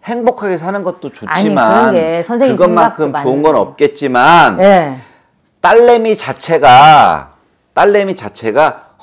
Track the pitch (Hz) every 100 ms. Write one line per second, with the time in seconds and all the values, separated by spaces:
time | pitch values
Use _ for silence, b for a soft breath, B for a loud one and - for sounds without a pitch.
0 | - 240 233 - 208 170 170 202 180 175
1 | 139 - - 160 208 196 160 226 262 175
2 | 160 165 175 240 262 208 180 175 226 -
3 | 147 143 135 139 156 131 143 - 143 -
4 | 139 123 143 170 135 98 196 190 147 131
5 | b b b _ _ _ 175 226 240 240
6 | 220 214 - - - 160 139 127 151 147
7 | 98 78 69 _ _ _ _ - 196 202
8 | 196 175 104 - 113 117 151 - - _